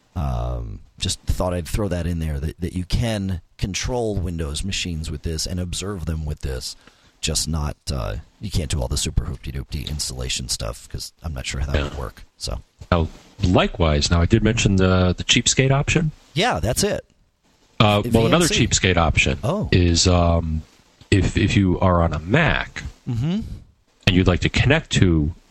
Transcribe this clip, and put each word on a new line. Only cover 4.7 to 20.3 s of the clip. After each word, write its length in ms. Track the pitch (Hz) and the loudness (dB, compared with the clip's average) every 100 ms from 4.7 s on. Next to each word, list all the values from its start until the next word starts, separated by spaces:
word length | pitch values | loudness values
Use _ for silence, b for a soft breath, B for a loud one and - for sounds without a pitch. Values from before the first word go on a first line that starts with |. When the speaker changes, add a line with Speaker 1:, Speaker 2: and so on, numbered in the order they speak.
| 95 92 80 82 | -6 -6 -6 -6
Speaker 1:
with 120 | 76 | -8
this 240 | 85 78 - | -6 -6 -4
and 140 | 90 | -6
observe 440 | 90 - 95 101 78 | -6 -6 -6 -6 -4
them 200 | 80 76 | -4 -6
with 160 | 73 | -6
this. 340 | 71 64 - - b b b b | -8 -8 -10 -14 b b b b
Just 260 | - 73 - | -4 -2 -2
not, 260 | 78 76 - - | -2 -4 -6 -6
uh, 240 | 67 50 50 - _ | -6 -4 -8 -12 _
you 100 | 110 | -6
can't 220 | - 76 | -4 -2
do 100 | 76 | -2
all 60 | 62 | -2
the 100 | 71 | -2
super 280 | 78 - - | -2 -2 -4
hoopty-doopty 640 | 65 - 65 65 73 - | -6 -8 -10 -8 -8 -6
installation 580 | 73 - 64 64 - 62 | -6 -6 -6 -6 -6 -6
stuff, 400 | - 55 - - | -6 -6 -8 -12
'cause 220 | - - - | -12 -12 -12
I'm 120 | 87 | -10
not 120 | 67 - | -8 -8
sure 140 | 67 | -6
how 120 | 67 | -2
that 60 | 71 | -2
Speaker 2:
Yeah. 60 | |
Speaker 1:
would 140 | 73 69 | -4 -6
work. 260 | 52 - - _ | -10 -12 -20 _
So. 240 | - - - _ - | -8 -8 -10 _ 0
Speaker 2:
Now, 180 | 87 80 - - - | 0 0 -4 -20 -2
likewise, 640 | 90 104 202 - 82 73 - | 2 4 2 2 2 2 2
now 120 | 87 | 2
I 40 | 87 | 4
did 160 | 113 | 4
mention 360 | 110 113 113 98 | 2 2 2 4
the, 360 | 92 92 90 90 | 4 4 2 0
the 80 | - | 0
cheapskate 460 | 123 - - 135 | 2 2 2 2
option. 400 | 135 - 160 160 - _ | 2 2 0 0 -4 _
Speaker 1:
Yeah, 260 | 151 240 107 | -2 0 0
that's 220 | 90 127 | -2 0
it. 220 | 202 - - _ _ _ _ _ _ - | -2 -2 -8 _ _ _ _ _ _ 2
Speaker 2:
Uh, 220 | 107 104 117 | 4 4 4
well, 140 | 113 113 | 4 4
another 220 | 151 170 | 4 4
Speaker 1:
V 80 | - | 2
N 40 | |
C. 80 | 113 | 2
Speaker 2:
cheapskate 300 | - 95 85 | 2 2 4
option 420 | 80 - - 69 | 4 2 0 0
Speaker 1:
Oh. 260 | 117 196 101 | -2 -2 2
Speaker 2:
is, 360 | 98 87 85 92 | 2 4 4 4
um, 540 | 87 85 | 4 4